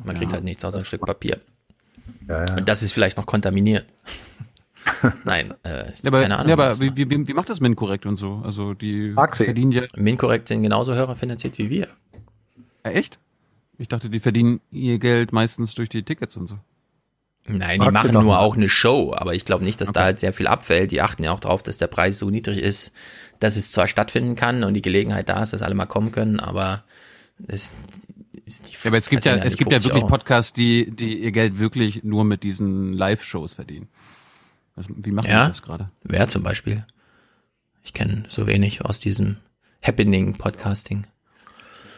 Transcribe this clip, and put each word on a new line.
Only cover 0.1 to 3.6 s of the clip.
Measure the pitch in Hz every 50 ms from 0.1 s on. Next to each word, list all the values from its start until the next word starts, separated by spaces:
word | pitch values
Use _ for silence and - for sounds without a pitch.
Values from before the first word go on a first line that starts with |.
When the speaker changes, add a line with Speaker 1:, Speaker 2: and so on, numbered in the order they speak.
| 87
Speaker 1:
kriegt | 85 87 87
Speaker 2:
Ja. | 90
Speaker 1:
halt | 87 85
nichts | 90 85 - -
außer | 95 92
ein | 98
Speaker 2:
Das | 92 -
Speaker 1:
Stück | - - -
Papier. | - - - - - - - - _ _ _ _ _ _ _ _ _ _ - - - - - - -
Speaker 2:
Ja, | 82 80 85
ja. | 90 92
Speaker 1:
Und | 98 95 101
das | 107 104 107
ist | 104 -
vielleicht | - 104 95 - -
noch | 98
kontaminiert. | - - 104 98 98 95 98